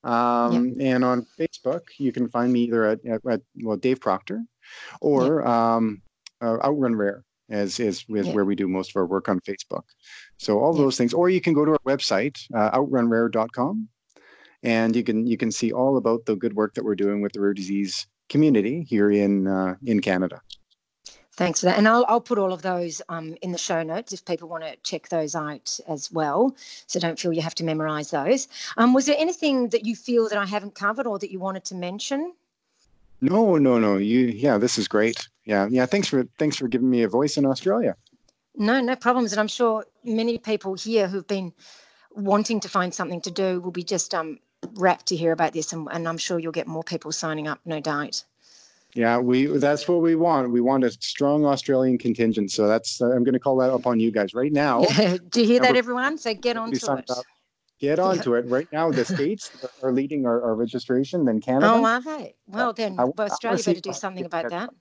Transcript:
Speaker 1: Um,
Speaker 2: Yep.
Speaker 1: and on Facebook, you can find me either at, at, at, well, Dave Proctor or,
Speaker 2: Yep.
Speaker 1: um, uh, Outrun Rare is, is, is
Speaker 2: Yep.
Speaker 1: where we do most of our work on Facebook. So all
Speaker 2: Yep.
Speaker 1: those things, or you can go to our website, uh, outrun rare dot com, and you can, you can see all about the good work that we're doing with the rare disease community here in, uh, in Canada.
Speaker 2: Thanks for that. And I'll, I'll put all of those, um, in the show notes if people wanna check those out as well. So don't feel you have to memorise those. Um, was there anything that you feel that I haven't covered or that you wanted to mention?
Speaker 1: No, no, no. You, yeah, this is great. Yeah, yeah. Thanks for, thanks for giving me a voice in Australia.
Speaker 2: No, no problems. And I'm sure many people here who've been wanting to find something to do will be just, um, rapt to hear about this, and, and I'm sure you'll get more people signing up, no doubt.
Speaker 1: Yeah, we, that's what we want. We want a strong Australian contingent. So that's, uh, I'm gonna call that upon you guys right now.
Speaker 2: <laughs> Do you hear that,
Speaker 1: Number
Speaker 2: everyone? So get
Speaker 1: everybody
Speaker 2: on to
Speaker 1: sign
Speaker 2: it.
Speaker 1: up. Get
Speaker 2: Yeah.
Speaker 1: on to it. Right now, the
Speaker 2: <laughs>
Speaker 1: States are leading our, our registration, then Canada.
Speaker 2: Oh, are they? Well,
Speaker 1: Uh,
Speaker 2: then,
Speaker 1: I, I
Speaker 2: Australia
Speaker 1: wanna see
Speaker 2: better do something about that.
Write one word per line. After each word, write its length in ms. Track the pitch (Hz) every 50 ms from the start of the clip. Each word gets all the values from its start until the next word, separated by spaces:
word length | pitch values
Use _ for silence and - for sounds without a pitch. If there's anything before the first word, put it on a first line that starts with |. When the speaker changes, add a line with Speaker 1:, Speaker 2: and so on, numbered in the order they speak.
| -
Speaker 1:
Um, 640 | 117 117 117 120 120 120 120 120 120 120 120 123 127
Speaker 2:
Yep. 60 | 123 131
Speaker 1:
and 240 | 139 131 127 123 127
on 220 | 127 127 123 117 _ _
Facebook, 440 | - 160 165 - - _ 127 147 175 - - - -
you 140 | 143 131
can 160 | 117 123 123 117
find 240 | - 120 120 123
me 80 | 127 120
either 240 | 120 120 117 117 110
at, 200 | 107 113 - -
at, 160 | 120 113 110 - 127
at, 120 | 117 104 _ _ _ 139 117
well, 120 | 110 107
Dave 240 | 92 92 127 131 131
Proctor 440 | - 107 95 95 _ - 190 226 233 - _ _ _ - - - - - - -
or, 380 | - 156 143 135 127 139 160 151
Speaker 2:
Yep. 60 | 127 120
Speaker 1:
um, 520 | 120 117 117 117 117 113 113 110 104 98 _ _ _ _ _ - _ _
uh, 180 | 120 117 113 -
Outrun 320 | - 139 151 147 135 120 117
Rare 300 | 107 101 101 98 - - _ _ _ _ _
is, 320 | 107 104 101 95 92 -
is, 240 | 120 107 90 - - -
is 180 | 107 104 98
Speaker 2:
Yep. 80 | 87 82
Speaker 1:
where 100 | 107 98
we 100 | 98 101
do 140 | 90 101 90
most 220 | 92 95 92 -
of 60 | -
our 100 | 104 92
work 220 | 87 98 95 - -
on 120 | 98 90
Facebook. 420 | _ - 98 - - _ - - - _ _ _ _ - - - - - _ _
So 220 | - - 104 104
all 120 | 123 156 170
Speaker 2:
Yep. 80 | 151 143
Speaker 1:
those 120 | 135 127
things, 160 | - 123 120
or 160 | 147 165 175 180
you 120 | 185 180
can 140 | - 170 160
go 100 | 143 151
to 80 | 151
our 60 | 156 147 -
website, 540 | 131 139 139 - - 110 95 113 147 139 - - - -
uh, 160 | 113 107 107
outrun 360 | - 127 143 139 135 127 117 117
rare 200 | 113 113 117 113
dot 220 | 110 113 110 120
com, 360 | - 127 123 156 202 220 220 - _ _ _ _ _ - _ - - _ - _ _ _
and 320 | - 120 113 113 113 113 113
you 80 | 123
can, 240 | 113 - 107 110 113
you 100 | 120 117
can 140 | - 120 113
see 220 | 104 - 120 113
all 240 | - 123 127 135 139
about 280 | 127 104 117 113 117 113
the 120 | - 110
good 180 | 95 117 113 104
work 200 | 104 107 104 _
that 100 | - 110
we're 100 | 110 101
doing 260 | 90 101 101 101 104
with 120 | 104 101
the 80 | - 104
rare 140 | 101 101 101
disease 520 | 98 95 92 98 101 101 92 - - - _ _ _ _ _
community 560 | - 143 156 156 135 107 95 110 139 175 160 -
here 220 | 120 104 104 104
in, 380 | 101 104 101 101 101 98 95 98
uh, 260 | 95 95 95 92 92 95 135
in 120 | 120 110 104
Canada. 420 | 90 104 92 90 92 87 87 - _ _ - _ _ _ _ _ _ _ _ _ _ - - _ _ _ _
Speaker 2:
Thanks 260 | - 185 180 160 -
for 60 | -
that. 100 | 180 180
And 100 | 202 214
I'll, 200 | 220 226 240 247 196
I'll 140 | 220 240
put 160 | 233 - 247 202
all 120 | 196 185
of 120 | 185 165
those, 400 | 156 190 180 175 175 170 151 - - -
um, 260 | 165 165 160 160 165 -
in 100 | - 185
the 60 | 175 170
show 240 | - - 180 165
notes 320 | 165 156 160 196 240 - 202
if 100 | - _
people 240 | - 175 160 170 160
wanna 260 | 170 160 160 156 123 _ _
check 260 | - 185 160 - -
those 240 | 175 165 156 147 -
out 440 | 165 151 147 147 - _ - - - -
as 240 | - 160 143 - -
well. 460 | - 165 156 147 143 180 240 269 269 - - - - - -
So 120 | - - 180
don't 220 | 170 165 160 -
feel 100 | - 175
you 120 | 165 165
have 120 | 156 165 -
to 80 | - 165
memorise 460 | 165 156 156 156 156 151 151 151 -
those. 380 | - 147 139 175 262 269 - _ - - - - - -
Um, 160 | 226 247 254
was 100 | 269 269
there 120 | 285 294 294
anything 500 | 320 339 349 - 320 302 269 262 247 220
that 160 | 220 233 214
you 100 | 220 226
feel 360 | - - - 240 233 226 214
that 80 | 208 208
I 80 | 202
haven't 280 | 190 208 208 196 202 -
covered 320 | - 202 202 226 247 262
or 120 | 233 208 196
that 120 | 202 -
you 80 | 190 185
wanted 280 | 180 190 190 185 _
to 80 | - 185
mention? 580 | 185 175 180 185 214 - - 277 277 320 359 349 _ _ _ _ _ _ _ _ _ _ _ _ _ _ _ - -
Speaker 1:
No, 360 | 131 139 180 214 233 208 180 156
no, 200 | 143 131 123 117
no. 200 | 113 104 101 95
You, 220 | 101 104 117 127 127 120
yeah, 280 | 113 101 127 143 120
this 220 | 104 117 123 - 117
is 100 | 104 -
great. 400 | - 104 107 113 117 - - - _ _ _
Yeah, 240 | 113 107 101 98 104
yeah. 140 | 123 127 127
Thanks 240 | 127 - 202 190 -
for, 180 | - 135 123 - _ -
thanks 180 | 156 151 139
for 120 | - 143 120
giving 200 | 113 123 123 131
me 140 | 127 120
a 60 | 117 101
voice 280 | 95 123 147 147 143
in 80 | 151 139
Australia. 520 | 135 131 131 - 185 202 233 226 120 90 _ _ _ _ _ _ _ _ _ _ _ _
Speaker 2:
No, 240 | 277 208 214 240 269
no 160 | 247 240 254
problems. 360 | 254 - 240 247 254 240 208
And 60 | 202 208
I'm 80 | 214
sure 380 | 214 - - 247 226 220 220 - _ _ _ _
many 340 | 240 220 226 226 233 233 233
people 340 | - 220 220 208 - 190
here 340 | 190 180 - 214 226 214 196
who've 200 | 180 190 196 175
been 260 | - 202 190 185 175 - _ - - - - - _ _ _ _ _ -
wanting 460 | 214 202 196 202 202 214 - 233 208
to 80 | 190 185
find 240 | - 180 180 180 180
something 260 | - 185 160 180 170
to 100 | - 190
do 300 | 170 190 196 185 180 180
will 120 | 175 180
be 120 | 170 175 175
just, 300 | - 202 170 - - -
um, 240 | 170 160 160 143 - _ _ _ _ - - 226
rapt 280 | 202 185 185 170 - -
to 100 | - 185
hear 160 | 156 165 165
about 200 | 165 160 165 151
this, 200 | - 165 156 - 165
and, 120 | 165 156 -
and 160 | - 170 165 165
I'm 80 | 165 160
sure 200 | - - 185 170
you'll 120 | 160 165
get 160 | 160 165 -
more 160 | - 160 160
people 300 | 165 - 175 160 - 151
signing 340 | 160 - - 160 156 156 151
up, 140 | 156 147 - _
no 120 | 170 160 151
doubt. 460 | 143 160 147 143 147 - - - - _ _ _ _ _ _ - - _ _ _ _ _ _
Speaker 1:
Yeah, 220 | 120 117 117 117 123
we, 260 | 123 123 123 127 135
that's 420 | 147 147 143 143 143 147 147 -
what 140 | - 175 170
we 140 | 165 165 165
want. 360 | 160 170 170 160 139 127 123
We 120 | 117 123
want 200 | 120 127 135 135
a 80 | 127 120
strong 540 | 101 _ - - - - 143 139 147 151 151
Australian 540 | 143 139 131 - - 139 131 131 131 127 120
contingent. 520 | - 120 113 - 117 113 107 110 101 95
So 160 | - - 104
that's, 360 | 104 110 113 - - - -
uh, 80 | 123 120
I'm 140 | 127 123 120
gonna 140 | 131 127 123
call 200 | - 143 131 131
that 120 | 127 127
upon 300 | 131 123 123 127 120 113
you 100 | 110 113
guys 220 | 104 107 101 92
right 180 | 101 120 131 151
now. 340 | 151 143 147 143 120 117 156
Speaker 2:
<laughs> 460 | - 139 160 214 180 180 180 175 -
Do 120 | - 240
you 40 | 233
hear 140 | 214 240 247
that, 60 | 254
Speaker 1:
Number 120 | 247 247 254
Speaker 2:
everyone? 380 | 240 247 247 247 254 277 311
So 160 | 302 - 233
get 240 | 220 - - 240 240
Speaker 1:
everybody 20 | 233
Speaker 2:
on 140 | 226 226
to 80 | 135 127
Speaker 1:
sign 180 | - 143 139 131
Speaker 2:
it. 100 | 127 -
Speaker 1:
up. 140 | 127 123 123 _ _ _ _ _ _ _ _ _ _ _
Get 200 | 143 143 151 170
Speaker 2:
Yeah. 60 | 185
Speaker 1:
on 140 | 190 185 160
to 140 | - 131 120
it. 100 | 120 120
Right 200 | 120 123 131 160 _
now, 180 | 151 151 165 165
the 140 | 139 131 117
Speaker 2:
<laughs> 100 | - 190
Speaker 1:
States 340 | 151 139 165 220 202 - - - - - - _ -
are 100 | 131 131
leading 320 | 127 131 139 139 151 143 131
our, 180 | 120 117 127
our 120 | 123 117 110
registration, 720 | 110 120 113 - 123 - - 127 127 139 139 - 175 151
then 160 | 123 110 110
Canada. 320 | - - 127 139 151 208 233
Speaker 2:
Oh, 100 | 233 254
are 160 | 226 233 254
they? 360 | 247 311 311 294 196 - - _ _
Well, 240 | - 190 214 247 240
Speaker 1:
Uh, 20 |
Speaker 2:
then, 260 | 214 - 220 202 190 185
Speaker 1:
I, 40 |
I 40 | -
Speaker 2:
Australia 220 | 127 - - 214 208 - - -
Speaker 1:
wanna 140 | 233 202 175
see 140 | - 190
Speaker 2:
better 80 | 175 170
do 100 | - 190
something 320 | 180 - - 190 185 180 170
about 240 | 170 175 165 165 -
that. 220 | 170 180 220 254 - _